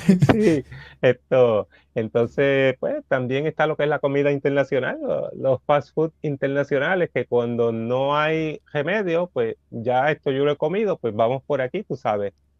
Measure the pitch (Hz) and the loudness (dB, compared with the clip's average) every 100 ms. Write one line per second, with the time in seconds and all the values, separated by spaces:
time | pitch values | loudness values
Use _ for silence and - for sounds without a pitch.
0 | - 185 151 226 208 151 - 135 - - | 2 4 4 4 4 2 -2 -12 -20 0
1 | 131 123 - 135 120 107 92 _ _ 123 | 0 0 2 4 6 4 0 _ _ -6
2 | 110 117 117 - 139 135 135 127 - 294 | -2 0 0 0 2 2 2 0 -4 -4
3 | - 131 123 135 156 156 156 151 147 147 | -4 -2 -2 -2 -2 0 -2 0 -2 0
4 | 143 139 143 143 143 139 135 135 131 220 | 0 0 0 0 0 0 0 -2 -2 -4
5 | 196 - - - 135 131 - 147 - - | -4 -4 -6 -4 -2 -2 0 0 0 -4
6 | 160 - 151 139 139 139 139 139 147 185 | -4 -4 -8 -4 -2 -2 0 0 0 0
7 | 165 131 120 123 120 117 117 113 113 127 | -2 -4 -2 -2 0 0 0 -2 -2 -2
8 | 139 147 151 160 156 - _ 147 147 214 | 0 0 0 0 -4 -8 _ -4 -2 -2
9 | 185 165 180 131 113 - _ 120 113 123 | -2 -2 -2 -4 -4 -6 _ -8 -2 0
10 | 147 151 - 135 147 147 156 190 214 165 | 0 0 -2 0 0 0 -2 -2 -2 -2
11 | 117 104 113 135 - 143 131 185 - 135 | -4 0 0 0 -4 -4 -4 -6 -8 -6
12 | 120 104 101 - _ | -4 -2 -4 -10 _